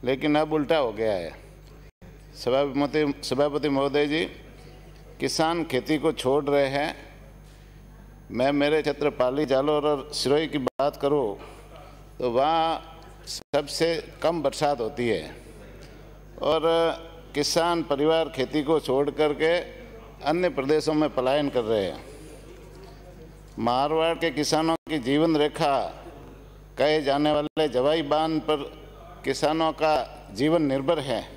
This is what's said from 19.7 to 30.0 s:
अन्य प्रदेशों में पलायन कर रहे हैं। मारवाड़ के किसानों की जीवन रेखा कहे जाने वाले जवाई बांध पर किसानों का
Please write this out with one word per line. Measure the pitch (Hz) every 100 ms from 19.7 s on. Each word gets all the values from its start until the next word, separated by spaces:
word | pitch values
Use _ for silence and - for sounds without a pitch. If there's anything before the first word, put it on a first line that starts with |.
| - - - - -
अन्य | 143 165 180
प्रदेशों | 143 131 156 147
में | 156 151
पलायन | 143 127 143 143
कर | 127
रहे | 110 113
हैं। | 92 73 - - - - - - - - - - - - - - - -
मारवाड़ | 113 123 143 160 160
के | 160 165
किसानों | 135 143 156 160 165 -
की | 156
जीवन | 120 143 165 156
रेखा | 147 147 156 135 90 - - - - - - - - -
कहे | 139 156
जाने | 139 139 151
वाले | 151 147 - 151
जवाई | 123 135 165
बांध | 143 151 160 156
पर | - 151 143 - - - - -
किसानों | - 135 147 160 160
का | 151 156 147